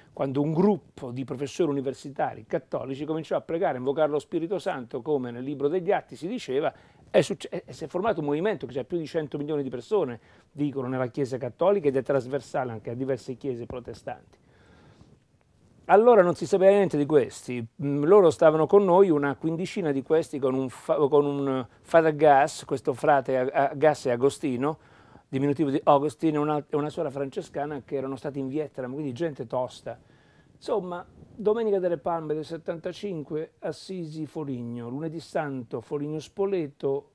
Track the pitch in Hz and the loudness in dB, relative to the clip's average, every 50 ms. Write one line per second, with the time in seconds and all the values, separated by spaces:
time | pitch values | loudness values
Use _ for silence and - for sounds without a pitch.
0 | - _ _ - 147 139 135 139 147 151 160 156 185 208 208 151 - - _ - | -20 _ _ -4 -4 -2 0 0 0 0 2 2 4 4 4 2 -2 -12 _ -14
1 | - 127 120 127 135 120 147 123 143 131 - - 180 156 143 143 131 139 127 - | -12 -10 -8 -10 -8 -8 -8 -8 -8 -10 -2 -2 0 0 0 -2 -2 -4 -6 -8
2 | - 143 135 - 156 131 117 110 110 _ - 135 - _ - 139 117 127 135 131 | -12 -16 -6 -4 -4 -4 -4 -10 -12 _ -6 -6 -6 _ -8 -6 -6 -6 -8 -8
3 | 151 151 160 160 156 - 190 151 - - 165 165 196 175 139 127 127 131 139 156 | -6 -6 -6 -6 -4 -4 -4 -4 -4 -4 -4 -2 -2 -2 -2 -2 -2 -2 2 2
4 | 156 147 147 147 - - - 170 160 165 202 175 - 190 175 139 123 113 - 131 | 2 2 2 -2 -4 -2 -4 -4 -2 -2 -4 -4 -4 -4 -6 -6 -8 -8 -10 -10
5 | 117 151 151 139 127 123 120 120 127 135 151 135 135 143 156 190 175 170 196 165 | -4 -2 -2 -2 -2 -4 -8 -8 -8 -8 -6 -2 -2 0 0 0 0 2 0 0
6 | - - - 117 143 175 240 240 - - 127 135 160 143 - - - - _ _ | 0 -6 -16 -12 -10 -8 -8 -8 -6 -4 -2 -2 -2 -2 -4 -6 -20 -20 _ _
7 | - - - 202 151 - 185 147 - - - 175 - - 147 - 160 143 - 180 | -20 2 4 4 4 4 -2 -8 -8 -10 -10 -10 -10 -10 -14 -12 -12 -6 -6 -2
8 | 190 226 202 160 156 143 147 151 170 214 202 151 - 120 123 139 120 - - 170 | -2 0 -2 0 0 -2 0 0 0 -2 -2 -2 -6 -8 -8 -8 -8 -4 -6 -6
9 | 160 139 - 170 156 143 - 151 143 147 160 147 143 131 120 123 117 - 214 208 | -6 -4 -4 -4 -4 -4 -6 -6 -4 -2 -2 -4 -4 -4 -6 -10 -6 -2 0 0
10 | 170 131 120 113 - _ _ - _ _ _ 143 147 147 123 135 123 123 131 131 | 0 0 -4 -10 -14 _ _ -20 _ _ _ -4 -4 -4 -2 -4 -4 -4 -2 -2
11 | 127 123 - - 143 117 131 123 123 123 117 _ 170 185 208 202 151 147 131 135 | -2 -2 -2 -4 -4 -2 -2 -6 -6 -6 -2 _ 2 2 2 4 2 2 2 2
12 | 120 - 143 135 120 123 135 139 120 - - 151 131 123 117 110 104 - 120 123 | 0 2 0 0 0 0 -6 -6 -6 -4 -4 -4 -4 -4 -6 -8 -10 -10 -8 -6
13 | 135 131 135 120 - - 131 113 - 143 127 117 120 110 - 127 117 - 117 - | -4 -4 -4 -6 -6 -10 -12 -8 -6 -8 -6 -6 -8 -10 -12 -12 -12 -12 -16 -14
14 | - - 120 69 - _ - _ _ _ _ _ _ _ - - - - - _ | -12 -14 -14 -14 -16 _ -20 _ _ _ _ _ _ _ -20 -20 -20 -20 -20 _
15 | - _ - _ _ _ _ _ _ _ _ _ _ _ _ _ _ - 170 202 | -20 _ -20 _ _ _ _ _ _ _ _ _ _ _ _ _ _ 6 6 8
16 | 226 247 240 214 180 175 160 - 180 147 - 190 185 190 202 202 196 165 - 147 | 10 10 8 8 8 6 4 0 -2 0 2 6 6 8 8 6 4 2 2 0
17 | 143 139 156 147 117 - - - - - 123 123 117 113 _ _ 139 143 143 143 | 0 4 4 4 4 4 -4 -14 -10 -8 -8 -6 -8 -10 _ _ -4 -2 -2 0
18 | 147 151 196 214 190 165 - - 165 160 156 160 156 143 - 202 202 190 170 185 | 4 6 6 8 8 6 4 6 6 6 6 6 2 6 6 6 6 8 6 6
19 | 196 196 156 147 143 143 135 - - 160 165 160 190 175 - 220 185 156 143 135 | 8 6 6 2 2 0 -4 -2 -4 -4 -4 -2 -6 -6 -4 -4 -2 -2 -2 -2
20 | 127 - 160 160 160 - - 143 127 135 131 131 135 127 120 - - - 160 151 | 0 2 0 0 0 0 -6 -2 -2 0 0 0 -2 -4 -6 -12 -4 -2 0 2
21 | 156 135 147 147 147 143 143 143 139 139 131 131 123 - _ _ _ - - 165 | 2 4 4 4 4 4 0 -2 -2 -2 -2 -2 -4 -8 _ _ _ 4 4 6
22 | 160 160 151 147 151 151 143 135 143 151 - - - - 151 131 - - 135 117 | 6 6 2 4 6 6 8 6 6 2 0 -8 -8 -6 -6 -4 -2 -4 -4 0
23 | - 151 147 139 127 - 135 131 127 131 - 160 139 139 - 143 143 156 147 - | 2 2 4 4 2 0 0 0 0 0 0 0 0 0 0 2 2 2 2 2
24 | - 135 120 120 123 139 135 - - 147 123 120 131 147 156 - _ _ - - | 0 -2 -2 2 2 0 0 0 -6 -4 -4 -2 -2 -2 -4 -4 _ _ -20 -20
25 | - - - - _ _ - 131 139 147 143 - 165 139 135 131 - - 147 139 | -20 -20 -20 -20 _ _ -4 -2 0 0 0 0 0 0 0 0 4 4 4 4
26 | 143 151 139 - - 160 151 151 147 151 151 147 143 - - 147 143 151 143 - | 4 0 -4 -2 -2 0 0 0 0 0 -2 -2 -4 -4 -4 -4 -4 -4 -4 -6
27 | 165 147 127 139 139 139 - 208 165 - - 151 143 147 151 139 - - 151 139 | -6 -6 -4 -6 -8 -6 -6 -10 -10 -8 -8 -8 -8 -6 -8 -10 -10 -8 -6 -6
28 | 131 135 135 123 - 156 131 139 135 131 131 151 151 139 - - 127 123 131 143 | -6 -6 -8 -8 -8 -8 -6 -6 -8 -6 -4 -6 -6 -6 -8 -10 -8 -8 -8 -8
29 | 156 143 120 117 170 165 143 - 135 113 - 127 127 120 - - - 131 117 - | -8 -8 -6 -4 -4 -6 -6 -8 -10 -6 -4 -4 -4 -4 -8 -14 -14 -14 -14 -14
30 | _ _ - _ _ _ _ _ _ _ _ _ - - 269 208 180 180 175 175 | _ _ -20 _ _ _ _ _ _ _ _ _ -6 -4 -4 -4 -4 -6 -10 -12
31 | 185 - - - - _ - - 208 208 214 233 226 214 202 196 180 180 175 156 | -12 -16 -20 -20 -20 _ -16 -4 0 0 0 2 2 0 0 2 2 0 -2 -2
32 | - 180 170 165 160 151 151 156 151 - 165 160 160 - 170 165 - 185 175 - | -2 -4 -4 -4 -4 -4 -4 -6 -6 -8 -10 -12 -8 -8 -10 -8 -8 -10 -10 -8
33 | - 208 185 160 143 - - 151 160 - _ _ - - 151 - - - 190 185 | -8 -8 -8 -8 -8 -6 -6 -8 -8 -8 _ _ -8 -8 -8 -8 -10 -12 -10 -10
34 | 170 156 151 160 156 139 - 165 156 143 135 120 120 117 120 120 117 117 123 143 | -10 -10 -8 -10 -10 -8 -8 -8 -6 -6 -6 -8 -6 -8 -10 -10 -10 -8 -8 -8
35 | 160 165 156 170 135 - - 170 156 143 139 131 120 - - 127 110 - 147 147 | -8 -8 -8 -10 -14 -6 -6 -4 -4 -4 -6 -8 -8 -8 -8 -10 -8 -6 -6 -6
36 | 147 147 151 156 143 - _ - 196 196 196 185 160 143 143 _ - 139 135 143 | -6 -4 -6 -8 -8 -10 _ -4 -2 -2 0 -2 -4 -4 -8 _ -4 -2 -2 -2
37 | - _ _ | -4 _ _